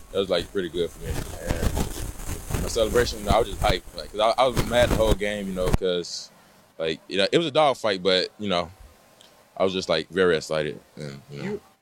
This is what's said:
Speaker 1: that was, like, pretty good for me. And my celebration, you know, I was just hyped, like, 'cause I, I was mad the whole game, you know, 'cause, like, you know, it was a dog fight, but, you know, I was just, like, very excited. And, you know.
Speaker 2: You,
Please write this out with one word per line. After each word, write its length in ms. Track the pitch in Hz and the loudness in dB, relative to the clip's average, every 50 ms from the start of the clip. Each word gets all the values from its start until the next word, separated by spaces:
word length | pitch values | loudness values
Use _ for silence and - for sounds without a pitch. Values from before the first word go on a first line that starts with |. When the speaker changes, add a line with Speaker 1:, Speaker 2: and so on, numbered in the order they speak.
| - - | -10 -4
Speaker 1:
that 60 | - | -2
was, 120 | 95 101 92 | -2 0 2
like, 220 | 92 87 85 - | 0 0 0 -2
pretty 180 | - 101 90 82 | -4 -4 -4 -2
good 200 | 76 87 85 80 | -2 -2 -4 -4
for 100 | - 85 82 | -4 -8 -8
me. 40 | 82 | -6
And 1500 | 76 73 - - 82 82 82 - - 82 82 - - - - - - - - - - - - - - - - - - - - | -6 -6 -6 -8 -10 -8 -4 -4 -2 0 0 0 2 0 -2 -2 -4 -8 -10 -10 -10 -10 -8 -8 -8 -8 -6 -6 -4 -2 -2
my 40 | |
celebration, 520 | - - 113 110 107 101 123 120 - 117 110 | 0 2 2 2 4 4 2 2 2 0 -4
you 60 | 104 | 0
know, 60 | 101 | 2
I 80 | 95 110 | 4 4
was 80 | 123 | 4
just 140 | 104 92 - | 2 -2 0
hyped, 220 | - 104 95 90 - - - | 0 2 2 0 -2 -8 -14
like, 160 | 85 76 76 | -14 -14 -8
'cause 80 | - 104 | -2 0
I, 220 | 107 113 - - 131 | 2 2 4 4 2
I 40 | |
was 180 | 131 117 120 117 | 2 2 0 0
mad 240 | 117 117 120 120 113 | 2 4 4 4 4
the 60 | - | 4
whole 180 | 110 110 110 104 | 4 4 4 2
game, 340 | 95 104 104 104 104 98 | 2 0 -4 -2 -4 -4
you 60 | 95 92 | -4 -2
know, 160 | 92 92 90 | -2 0 2
'cause, 600 | 85 - 95 92 90 87 82 - - - - - - - - _ _ _ _ _ _ | 2 2 2 2 0 0 -2 -6 -10 -12 -12 -14 -20 -20 -20 _ _ _ _ _ _
like, 220 | - 82 82 80 - - | -4 -4 -4 -4 -4 -6
you 100 | - - | -4 -2
know, 100 | 98 98 - | 0 0 2
it 60 | - | 2
was 100 | 165 170 | 2 2
a 40 | - | 2
dog 260 | 131 156 156 139 120 | 2 2 4 2 2
fight, 260 | - - 110 98 92 90 | 0 0 -2 -2 0 2
but, 240 | 95 92 92 82 - - - | 2 2 2 2 -2 -6 -6
you 100 | 107 101 | -4 -2
know, 200 | 90 87 85 85 92 - - - - _ _ _ _ - - - _ _ _ _ - | 0 0 -2 -4 -8 -18 -20 -20 -20 _ _ _ _ -20 -20 -20 _ _ _ _ -2
I 80 | - 95 | 0 0
was 80 | 98 | 0
just, 160 | 92 92 90 | 0 0 0
like, 220 | - 82 80 76 - | 0 0 0 0 -2
very 260 | 82 95 92 90 82 | 2 4 4 4 4
excited. 420 | 76 - - 78 78 76 73 - - - _ - | 2 0 -2 -2 -2 -2 -2 -4 -8 -14 _ -16
And, 240 | - 76 71 69 69 65 - | -12 -12 -12 -12 -14 -16 -14
you 60 | 71 | -12
know. 60 | 69 - | -8 -8
Speaker 2:
You, 160 | 196 208 202 - _ _ _ | -6 -6 -8 -10 _ _ _